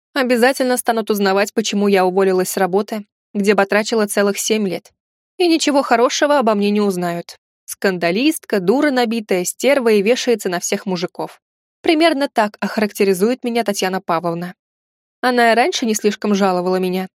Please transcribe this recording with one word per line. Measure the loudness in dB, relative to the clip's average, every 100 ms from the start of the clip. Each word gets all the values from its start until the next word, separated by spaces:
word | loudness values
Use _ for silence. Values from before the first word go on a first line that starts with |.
| _
Обязательно | -4 0 2 2 2 0 0
станут | -2 -2 -2
узнавать, | 0 2 2 0
почему | -2 -4 0 2
я | 2 2
уволилась | 2 2 2 -2
с | -2
работы, | 0 0 -2 -8 -12 _ _
где | -2 2 2
батрачила | 2 0 0 -2 0
целых | 0 0 -2
семь | -2 -2 -2
лет. | -6 -10 _ _ _ _ -2
И | 0
ничего | 2 2 0
хорошего | 2 2 2 2 2 2
обо | 2
мне | 2 0
не | 2
узнают. | 0 -2 -4 -6 -10 -20 _ _ -18
Скандалистка, | -2 0 0 -2 0 0 -2 -4 -2
дура | 0 2 2
набитая, | 0 0 -4 -2 -4 -4
стерва | -2 0 2 2
и | 2
вешается | 2 0 0 -2 -2
на | -4
всех | -4 -6 -4
мужиков. | -4 -6 -8 -12 -12 _ _ _ _
Примерно | 0 2 2 2 -2
так | 0 -2 -2
охарактеризует | -6 -2 -2 0 0 2 0 0
меня | -2 -2
Татьяна | -2 -2 -4 -4
Павловна. | -2 -2 -2 -6 -8 -12 _ _ _ _ _ _
Она | -2 2 4
и | 4
раньше | 2 0 -4
не |
слишком | -2 -2 -2 -2 0
жаловала | 2 0 0 -2
меня, | -2 -4 -6